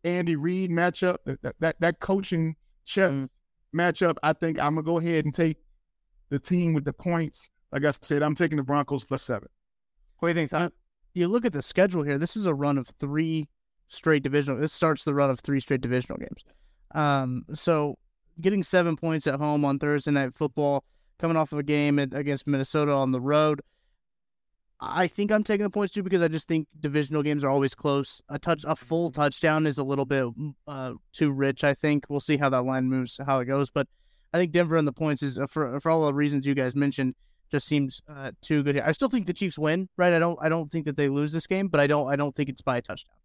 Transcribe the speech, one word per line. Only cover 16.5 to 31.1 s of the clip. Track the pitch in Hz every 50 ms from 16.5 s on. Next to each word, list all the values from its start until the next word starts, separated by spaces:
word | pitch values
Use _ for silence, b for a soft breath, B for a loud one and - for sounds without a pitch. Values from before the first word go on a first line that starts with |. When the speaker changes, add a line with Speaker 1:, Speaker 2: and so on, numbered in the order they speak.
| _ _ _ _ _ _ _ _ -
Speaker 2:
Um, | 156 151 147 143 135 131 127 127 123 - - 151
so | 147 - 175 165 151 147 147 123 _ _ _ _ _ _ _ _ -
getting | 160 190 208 202 165
seven | - - 180 175 170 160
points | - - 165 160 156 -
at | 151 135
home | 139 147 151 147 147 147
on | 143 139
Thursday | 135 - 147 147 147 - 151
Night | 143 143 139 127 -
Football, | - 156 143 _ - 147 143 143 135 _ _ _ _ _ _ _ _
coming | - 165 165
off | 160 156 - 156
of | 147
a | 143
game | 143 147 147 147 147 143 143
at, | 139 135 -
against | 143 143 143 143 135 -
Minnesota | 147 143 135 135 - - 156 147 147
on | 143 139 135 131
the | 131 127
road, | 123 135 147 151 156 151 151 143 - _ _ _ _ _ _ _ _ _ _ _ _ _ _ _ _ _ _ _ _ _ _ _
I | - - - 165 185
think | 170 - - 202 208
I'm | 214 214 214
taking | - 214 202 208
the | 202
points | - 208 202 185 -
too | 208 185
because | 185 190 180
I | 170
just | 160 156 160 -
think | - 170 160 151 _ _ 151
divisional | 151 147 139 151 147 139 151 151 143
games | 151 147 147 139
are | 135
always | 139 143 139 135 -
close. | - - 151 139 139 139 - - - _ -
A | 147
touch, | 143 - 175 165 147 151
a | - 156
full | - - - 165 165 170 165
touchdown | 127 151 147 143 135 - - 160 151 156 156
is | 151 135
a | 143 139
little | 135 139 139 135
bit, | 127 143 135 131
mm, | 120 120 - 151 147 139 _ _
uh, | - 143 135 131 127 - - _ _